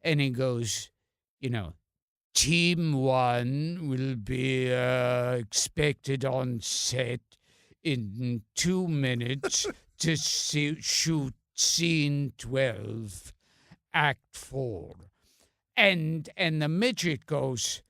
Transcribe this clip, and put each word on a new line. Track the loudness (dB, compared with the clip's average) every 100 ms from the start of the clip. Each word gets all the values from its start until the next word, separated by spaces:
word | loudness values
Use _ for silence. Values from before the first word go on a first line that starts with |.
and | 2 2
he | 2
goes, | 2 0 0 -2 -4 -8 _ _ _ _ _
you | -4
know, | -4 -6 -12 _ _ _ _ _
Team | 0 2 4 4 4 2
one | 2 2 4 4 2 0 -2 -2 -4 -4
will | -2 -2
be, | -4 -4 -2 0 0 0
uh, | 0 2 2 2 2 0
expected | -2 -2 -2 -2 0 0 0 -4 -2
on | 0 0 -2 -4
set | -4 -4 -2 -2 -2 -4 _ _ _ _ _ _
in | -2 -2 -2 -4 -4 -4 -6
two | -2 0 2 2
minutes | 2 2 0 -2 -4 -2 -2 -2 -6 _ _
to | 0 0
see, | 0 -2 0 0 0 -2
shoot | -2 0 2 0 0 -8 _
scene | -2 2 2 2 4 2 2 -2 -6
twelve, | -4 0 0 0 -8 -8 -8 -12 -16 -20 _ _ _ -20 _
act | 2 2 0 _
four. | -20 -10 -6 -6 -6 -12 -18 -20 _ _ _ _ _ _
And, | 4 4 4 0 -2 -6
and | -2 0 2
the | 2
midget | 2 2 0 -2 -2 -2
goes | -2 0 -2 -4 -6